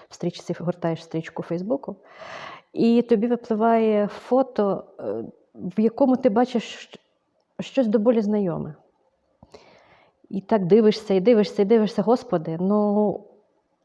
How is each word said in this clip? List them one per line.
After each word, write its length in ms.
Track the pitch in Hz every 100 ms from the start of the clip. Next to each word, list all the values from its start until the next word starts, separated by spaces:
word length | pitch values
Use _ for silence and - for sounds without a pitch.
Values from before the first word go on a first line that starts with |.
| -
в 60 |
стрічці, 420 | - 175 - - 175
гортаєш 460 | 170 - 170 160
стрічку 380 | - 165 160 -
Фейсбуку, 540 | - 170 190 277 - 202 _ - - - - - _
і 300 | - 226 233
тобі 240 | 233 226 233
випливає 800 | 240 - 214 226 226 220 208 208
фото, 800 | - - 254 254 233 202 185 - -
е, 240 | - - - - _
в 260 | 226 185 202
якому 360 | 220 - 277 254
ти 140 | 254
бачиш 340 | 208 247 226
щ-, 360 | - - - - _ _ _ _ _ -
щось 260 | - - 233
до 120 | 214
болі 240 | 214 226
знайоме. 520 | 208 214 190 156 147 151 _ _ _ _ _ _ - - - - _ _ _ _ -
І 120 | 190
так 260 | - 226 175
дивишся, 480 | 208 214 208 -
і 60 | 190
дивишся, 420 | 190 226 202 -
і 20 |
дивишся, 380 | 202 226 202 -
"Господи, 540 | 190 247 - 175 165 165
ну, 600 | 185 208 208 202 208 - - _ _ _ _ _